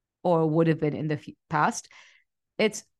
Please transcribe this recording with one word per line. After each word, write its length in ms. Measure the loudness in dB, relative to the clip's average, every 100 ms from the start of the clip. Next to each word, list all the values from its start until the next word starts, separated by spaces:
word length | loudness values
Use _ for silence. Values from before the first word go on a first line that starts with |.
| _ _
or 240 | 0 2 2
would 200 | 2 2
have 120 | 2
been 160 | -2
in 140 | -2 -4
the 60 |
f-, 200 | -6 -8 -20 _
past. 400 | 0 0 -2 -12 -20 -20 _ _ _ _ -2
It's, 260 | -2 -2 -12 _